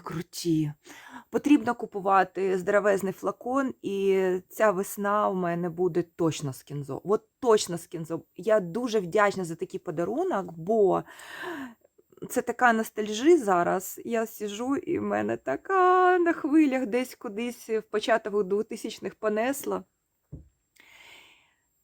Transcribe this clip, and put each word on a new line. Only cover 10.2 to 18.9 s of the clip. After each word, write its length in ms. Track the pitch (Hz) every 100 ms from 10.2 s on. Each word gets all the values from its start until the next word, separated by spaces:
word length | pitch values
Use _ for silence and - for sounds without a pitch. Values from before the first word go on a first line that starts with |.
| 370 226 180
бо 520 | 165 165 226 190 170 - - - - 359 311 254 233 _ _ _ - 190
це 120 | 247
така 320 | 247 226 247
ностальжі 640 | 226 226 - 214 214 285 349
зараз. 640 | 202 180 175 180 - - -
Я 200 | 226 226
сиджу, 500 | - 208 202 247 277
і 240 | - -
в 20 |
мене 360 | 208 208 214 -
така 840 | - 262 - 381 370 370 370 359
на 140 | 339
хвилях 520 | 330 302 311 294 262 247
десь 300 | 240 254 -
кудись 540 | 240 202 240 233 -
в 120 | 220
початок 600 | - 214 226 226 220 202
двохтисячних 720 | 185 202 226 220 226